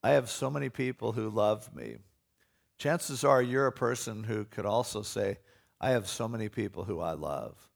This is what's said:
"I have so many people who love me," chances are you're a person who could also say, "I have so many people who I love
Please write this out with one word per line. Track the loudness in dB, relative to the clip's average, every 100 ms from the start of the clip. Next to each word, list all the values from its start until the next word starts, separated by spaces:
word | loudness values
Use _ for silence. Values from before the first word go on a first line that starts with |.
"I | 6
have | 4 4
so | -4 -4
many | -2 -6
people | -2 -4 -2 -2
who | -2 -2
love | 2 2 2 -4
me," | -12 -12 -12 -18 _ _ _ _ _ _ _
chances | 0 0 -2 0
are | 6 6
you're | 6 4 2
a |
person | 2 -2 0 -4 -6
who | -4 -4
could | -4 -4 0
also | 2 0 -4
say, | -6 -2 -2 -2 _ _ _ _
"I | 2
have | 2 0
so | -6 -4
many | -4 -4
people | -2 -4 -4
who | -6 -4
I | -2
love | -4 -4 -4 -6 -12 -20